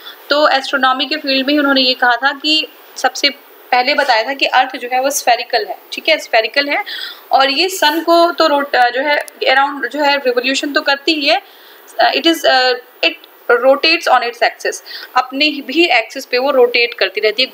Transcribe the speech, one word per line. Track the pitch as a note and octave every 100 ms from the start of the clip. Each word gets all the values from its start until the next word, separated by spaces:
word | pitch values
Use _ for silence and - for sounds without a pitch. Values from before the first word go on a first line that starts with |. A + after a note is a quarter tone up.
| - - -
तो | C#4+ D4+
astronomy | C4+ C4+ C#4 C4 C4 C#4
के | D#4
फील्ड | C#4+ C4+ C4
में |
ही | D4
उन्होंने | C#4+ C4+
ये | B3+
कहा | B3+ B3 A#3
था | C4+ C#4
कि | D4+ D#4 D4+ - - -
सबसे | - - C#4+ - - - -
पहले | B3 B3
बताया | D4 C#4 A3 A#3
था |
कि | C#4 C#4+
अर्थ | - C4 C#4
जो | A#3+
है | B3+
वो | C4+
spherical | C4+ - A#3+ B3+ A#3 -
है। | - -
ठीक | - D#4+
है, | D4
Spherical | - A#3 A#3 C#4+ C#4+
है, | E4 G#4 - - - -
और | C4 C4+
ये | C#4 F#4
sun | F#4 D4+ E4
को | E4 E4+ E4+
तो | E4+ D#4+
रोट-, | C#4+ C#4 B3
जो | A#3+ A#3+
है | D4 D4 -
around | - C4 C4 C#4 C#4+ B3
जो | C#4
है | C#4+ C#4+
revolution | B3+ A#3+ B3 C4+ D4
तो | D4
करती | C#4+ C#4 -
ही | D#4 C#4+
है, | F#4 - - - - - -
it | B3 - E4
is, | D#4+
uh, | - C4 B3+ B3 - -
it | - - - - - A#3+ C4
rotates | C#4 D#4+ E4 -
on | B3 A#3+
its | A#3
axis, | G#3+ - F#3+ - - - - B3+
अपने | B3+ C4+ D4+
भी | C#4+ B3+ D4 E4+
axis | A#3 A3 C4+ -
पे | B3
वो | C4+
rotate | C4 B3 B3 A#3
करती | - F#3+ G#3
रहती | G#3+ G#3
है, | B3+